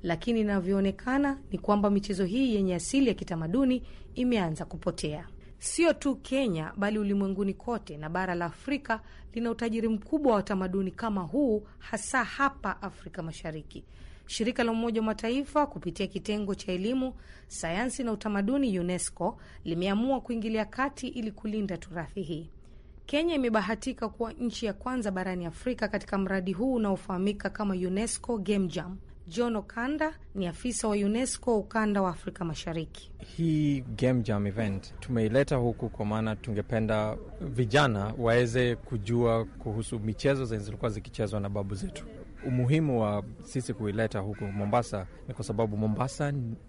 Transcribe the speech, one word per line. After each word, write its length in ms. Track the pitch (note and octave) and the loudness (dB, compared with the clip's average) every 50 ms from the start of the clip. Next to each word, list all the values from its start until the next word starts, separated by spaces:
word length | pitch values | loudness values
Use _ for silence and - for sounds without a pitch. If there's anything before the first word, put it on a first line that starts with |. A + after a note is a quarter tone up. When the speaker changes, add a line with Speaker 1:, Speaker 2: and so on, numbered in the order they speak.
| - | 0
Speaker 1:
lakini 380 | F3+ E3+ E3 - - A#3 A3+ | 0 -2 0 0 0 2 2
inavyoonekana 960 | G#3+ G#3 G3+ G3 F3 F3+ G3 G3 G3 G3 F#3+ - - B3 B3+ C#4 C#4+ C#4 C4+ C4+ - - | 4 4 2 2 2 2 2 4 4 2 0 0 -2 0 2 4 4 2 0 -2 -4 -6
ni 80 | - F#3+ | -6 -4
kwamba 320 | - - G#3 G#3 G3+ G#3 | 4 4 4 6 6 6
michezo 340 | G3+ G3 G3+ - G3+ F3 G3 | 4 4 2 0 0 0 0
hii 300 | F3 F#3+ B3+ C4+ B3+ A3 | 2 2 2 4 4 4
yenye 200 | G3+ G3 F#3 F3+ | 4 4 2 2
asili 340 | E3+ E3 - - C4+ C#4 A#3+ | 0 -2 2 4 4 6 6
ya 60 | F#3+ | 4
kitamaduni 680 | - F#3+ - F3+ E3 D#3+ D#3+ F3+ B3+ C#4 B3+ B3+ B3 - - - - - - - | 0 -2 -4 -2 -2 -2 0 2 4 4 4 4 2 -2 -6 -12 -14 -14 -12 -4
imeanza 500 | - B3 B3 A#3+ A3 F#3 E3 D#3+ C#3+ F3 | 0 2 2 4 4 2 2 0 -2 -6
kupotea. 640 | - - D#3+ - F#3 E3+ - - D#3 D3+ D3+ - - - - - - - - | -8 -8 -4 -2 -2 -2 0 -4 -4 -4 -4 -8 -12 -14 -16 -16 -18 -18 -8
Sio 340 | - - - - E4 E4+ D4 | -8 -4 2 4 6 6 6
tu 240 | - - C#4+ C4 | 4 2 -2 -2
Kenya, 560 | - - - C4 C4+ C4+ A#3 F3 D#3+ D#3 - - | -2 -2 0 0 2 2 2 2 0 -2 -4 -2
bali 220 | - G3+ G#3 G#3+ G#3+ | 0 0 2 2 2
ulimwenguni 560 | G#3 G3+ G3+ G3+ G3 F#3+ G3 F#3 G3+ G3 F#3+ | 2 2 2 2 2 2 0 0 0 0 0
kote 420 | - - - A#3+ G#3+ - - D#3 | -2 -4 -4 -4 -4 -4 -8 -10
na 120 | D3 D#3 D#3 | -8 -6 -2
bara 260 | E3 F3+ F#3+ F#3 F3 | 0 0 0 0 0
la 100 | F3 F3 | 0 -2
Afrika 560 | E3+ - - - - C#4+ C#4 C#4+ - A3+ A3 - - - - - - - | -4 -4 -6 -4 -2 -2 -2 0 -2 -2 -2 -2 -14 -18 -16 -16 -10 -6
lina 160 | A#3 A#3 A#3 | -4 -2 -2
utajiri 380 | A#3 A#3 A#3 A#3 A3 A3+ G#3+ A3+ | -2 0 -2 -2 0 0 2 2
mkubwa 460 | A3 G#3 - - - D#4 D4+ C4+ A3+ | 0 0 -2 0 0 4 6 6 6
wa 80 | G3+ F#3+ | 6 4
tamaduni 480 | - G#3+ F#3+ F#3 F#3 F3+ G3 G3 F#3 | 2 0 0 0 0 0 0 0 0
kama 300 | - - - A3+ G#3 G3 | -2 -4 -2 -2 0 0
huu, 460 | F3+ D#3+ D#3+ C4+ D4 B3+ G#3+ G#3+ G#3 - - - | -2 0 2 2 4 4 4 2 0 -6 -18 -16
hasa 460 | - - - G#3+ - - - C4 A#3 | -10 -6 -6 -4 -4 0 0 0 0
hapa 580 | - - - C#4 C#4 C#4 - - G3+ F#3 - - | 0 0 2 0 0 0 0 -4 -4 -4 -4 -6
Afrika 400 | F#3+ - - - E3+ D#3+ - E3 | -10 -10 -10 -14 -12 -8 -8 -8
Mashariki. 600 | E3 D#3+ - - E3+ D#3 D#3+ D3+ - - - - - - - - - - - - | -8 -8 -8 -8 -6 -8 -8 -10 -10 -14 -16 -16 -16 -18 -16 -16 -16 -16 -16 -14
Shirika 380 | - - - A3+ A3+ B3 - A#3 | -10 -2 0 0 0 2 2 2
la 80 | A3+ A3+ | 2 2
Umoja 280 | A3+ A3+ A#3 A3 A3+ | 2 0 2 2 2
wa 60 | A3 | 2
Mataifa 600 | A3 G#3+ G#3 - A3+ A#3+ C4+ C#4+ - - D4+ D4 | 2 0 0 0 0 0 0 -2 0 2 2 2
kupitia 400 | C#4+ D4 F3+ - F3 - - G3+ | 2 0 -6 -6 -6 -2 -2 -4
kitengo 480 | F#3 - F#3+ - - G#3 G#3 G#3 F#3+ G3 | -2 -2 -6 -4 -2 -2 -2 0 -2 -4
cha 180 | G3 - - - | -4 -2 -4 -2
elimu, 420 | F3+ F#3+ A3 B3 C4 B3+ C4 B3+ - - - - - - - | -2 0 0 0 0 0 -2 -4 -8 -16 -18 -20 -20 -18 -14
sayansi 560 | - - - E3 E3 F#3+ A#3+ B3+ A#3+ - C4 | -10 -6 -4 -2 -2 0 -2 -2 -2 -2 -2
na 80 | A#3 A3 | -2 -2
utamaduni 680 | G3+ - A3 G#3 G3+ G3+ G3 C4 C#4+ C#4 B3 G3 F3+ | -2 -2 -2 0 2 2 2 2 2 2 2 2 0
unesco 580 | E3+ F3 F3+ F3 - - - - E3+ G3 A#3 - - - - - - | 0 0 0 -2 -2 -4 -4 -2 -2 -2 -2 -4 -14 -18 -18 -12 -6
limeamua 560 | - E3 E3 E3 G3 G3 G#3 A#3 C4 C4+ B3 | -4 -2 0 0 2 2 2 2 2 2 0
kuingilia 440 | - - A#3+ A3+ G#3 A3 A3 A3 G#3+ | 0 -4 -4 -2 -2 0 0 0 -2
kati 440 | G#3 - - C4 A#3+ - - - B3 | -2 -2 -2 -2 -2 -2 -6 -8 -8
ili 220 | - B3 A3 A3 G#3 | -6 -4 -6 -6 -6
kulinda 440 | - - A3 G#3 G#3+ G3+ F#3 F#3 | -6 -6 -4 -2 -2 -2 -2 -4
turathi 460 | E3 - - D#3+ F3 D#3+ - - G3+ F#3 | -6 -8 -8 -6 -6 -6 -6 -6 -6 -4
hii. 280 | C#3+ D#3+ D3+ E3 - - - - - - - - - - - - | -4 -4 -6 -6 -10 -14 -18 -20 -20 -20 -20 -20 -20 -20 -20 -10
Kenya 280 | - - C#4+ E4 E4+ E4 | -2 0 2 2 4 2
imebahatika 720 | C#4+ B3+ A#3+ A3 A3 F#3+ F#3 A3+ G#3 - C4 B3+ - A#3+ G#3+ | 2 2 4 2 2 2 2 -2 -2 -2 -6 -4 -4 -4 -6
kuwa 240 | G#3+ - A#3 A3 G3+ | -4 -4 -6 -6 -4
nchi 340 | - A#3+ A#3+ A3+ - - | -4 -4 -4 -2 -2 -4
ya 60 | G#3+ G3 | -4 -4
kwanza 380 | - - B3 B3+ B3+ A3 G#3 | -4 -4 -4 -2 -2 -2 -2
barani 360 | F#3+ F#3 F#3 F#3+ F#3 F3+ F3 | -2 -2 -2 -2 -2 -2 -4
Afrika 420 | E3 E3 - - B3+ B3+ B3 A3+ G#3 | -6 -6 -4 -4 -4 -2 -2 -2 -2
katika 300 | G#3+ G3+ G3+ - - G3 | -2 -2 -4 0 0 0
mradi 340 | G3 F#3+ G3 F#3+ F3+ F#3+ F#3+ | 2 2 2 0 0 0 -2
huu 220 | E3+ A3+ C4+ C4 | 0 2 2 2
unaofahamika 760 | A#3+ G#3+ G3+ F#3+ F#3 G3 - F#3+ F3+ F#3 G3+ G#3 G3+ - G3 | 2 4 2 2 0 0 -4 -2 0 2 0 0 0 -4 -4
kama 240 | G3+ - G#3+ G3+ F#3+ | -4 -2 -2 0 0
unesco 640 | F3+ F3+ F3+ F#3 G3 A3+ A3+ - - - - A#3+ A3 | 0 0 0 0 0 0 0 -2 -6 -2 -2 -2 -2
Game 280 | F#3 E3+ G#3 G3+ F#3+ | 2 2 2 2 2
Jam. 300 | F3 D#3+ F3 D3+ C#3 F#3+ F#3+ - - - - - - | 2 0 -4 -4 -6 -8 -10 -12 -16 -18 -18 -16 -8
John 280 | D#3+ G3+ A#3+ A#3+ A3+ | -2 0 0 2 0
Okanda 580 | G#3+ G3 - - A#3 A#3 C4 D4+ D4+ D#4 D#4 D#4 - - - - | -2 -4 -4 -6 -4 -2 -2 0 0 0 -2 -2 -6 -16 -10 -6
ni 120 | G3 F#3+ | -2 -2
afisa 420 | F3 E3 - - B3 A#3 - - A3 | -2 -4 -2 -4 -4 -2 0 0 2
wa 60 | G#3 | 2
unesco 640 | G#3 G3+ G3 G#3+ A#3 C4 C4 - - - - A#3 G#3 | 4 4 2 2 2 0 0 -2 -2 2 2 2 2
ukanda 440 | G3 - - A3+ G#3+ G#3 G3+ G3+ F#3+ | 2 0 0 2 2 4 4 4 4
wa 80 | F#3 | 2
Afrika 340 | E3+ - - F#3 E3+ - F3+ | 0 -2 -6 -8 -6 -4 -4
Mashariki. 640 | E3 D#3 - - - D#3+ E3 D#3+ D#3 - - - - - - | -4 -4 -4 -4 -4 -4 -4 -4 -6 -8 -14 -16 -14 -14 -14
Speaker 2:
Hii 640 | - - - - E3 E3 D#3 D3+ D3+ D3 C#3+ C3+ | -14 -12 -2 0 2 4 4 6 6 4 4 2
Game 420 | B2+ B2+ A2 G2+ B2+ B2+ C3 B2 A2 | 0 -4 -2 2 4 4 4 4 2
Jam 240 | G2+ A2 G#2 G2+ | 2 2 2 2
event 480 | G2+ G2 A2+ A2+ G#2 G2 F#2+ - - - - | 0 0 0 0 0 0 -2 -4 -8 -12 -12
tumeileta 560 | - - B2+ A#2 A2 G#2+ A2 C3+ C#3 - D3 | -6 -2 2 2 2 4 6 4 4 4 4
huku 320 | C3 A#2+ A#2+ A2 - - A2 | 2 2 2 0 0 -4 -6
kwa 180 | - - A2 | -4 -2 -2
maana 300 | G#2 G#2+ A2 A2 A2 A2 | 0 0 0 0 0 -2
tungependa 800 | G#2 - - G#2+ G2+ G#2 - - A2 A2+ G#2+ A2 G#2+ G#2+ G#2+ A2 - - - - - | -2 -4 -4 -2 -2 -2 0 0 2 2 4 2 2 2 0 -2 -4 -8 -10 -10 -8
vijana 760 | F3 D#3 A#2+ A2+ B2+ A2 G#2+ C#3+ D3+ C3+ A2 G2+ G2 G#2+ A2+ - | -6 -6 0 0 0 4 6 6 6 6 4 2 0 0 -2 0
waweze 580 | A#2+ A2+ A2+ B2 B2 A#2 A2+ C3 B2 B2 A#2+ | 4 6 6 6 6 4 4 4 4 4 2
kujua 680 | A2+ - - C3 A2+ G2 G2+ A#2 A#2+ A#2+ A#2 A2+ A2+ A2+ | 0 -4 -4 -4 -4 -2 2 2 4 6 6 4 4 2
kuhusu 540 | F#2+ - - - A#2+ G#2 A2 A2 - - A2+ | -2 -8 -8 -6 -4 -4 -2 -4 -4 -4 -4
michezo 460 | G#2 A2 G#2 - - C3+ C#3 C3+ C3+ | -2 -2 -4 2 2 4 4 4 2
zenye 200 | A2+ A2+ G#2+ G2+ | -2 -2 -4 -4
zilikuwa 260 | G#2 G#2+ G2+ - A#2+ | -6 -6 -2 -2 -2
zikichezwa 500 | G#2 G#2+ - - - - A2+ G2+ G2+ G#2 | -2 -2 -8 -10 -4 -2 -2 0 0 -2
na 80 | G2 G2+ | -2 -2
babu 260 | G2 G#2 G2 G2 G#2 | -2 -2 -2 -2 -4
zetu. 300 | F#2+ - F#3+ - - - - - - - - - - - | -4 -4 -6 -6 -8 -12 -12 -14 -14 -14 -14 -14 -8 -4
Umuhimu 540 | C3 B2+ B2 B2 A#2+ D3 D#3+ D#3+ D3 B2+ A#2 | 0 2 2 4 6 6 6 4 4 4 4
wa 240 | A2 G#2 G#2 G#2 G2+ - - - - | 4 4 2 0 -2 -4 -10 -14 -14
sisi 320 | - - C3+ A#2+ - A#2 | -6 -4 -4 -4 -4 -4
kuileta 440 | - A2 G#2 G2 A2 A2+ G#2+ - G#2 | -2 -2 -2 2 2 0 2 0 -2
huku 260 | F#2+ G2+ G#2 - G#2 | -2 -2 -4 -4 -4
Mombasa 600 | G2+ G2 G2+ G2+ G2+ A2 B2+ A#2 - - G2+ F#2 - - - - - | -4 -2 -2 0 4 4 2 2 2 -2 -4 -6 -6 -12 -14 -12 -12
ni 60 | B2+ | -8
kwa 100 | - G#2+ | -8 -4
sababu 320 | - A2+ G2+ A2+ G#2+ G#2 | -4 0 2 2 2 2
Mombasa 560 | G#2+ G#2+ G#2+ G#2+ G2 B2 C3 - - D3 C#3+ C#3+ C#3+ B2 A2+ A2+ - - | 0 2 2 2 2 0 -2 0 -2 -2 -2 0 -2 -2 -4 -6 -8 -10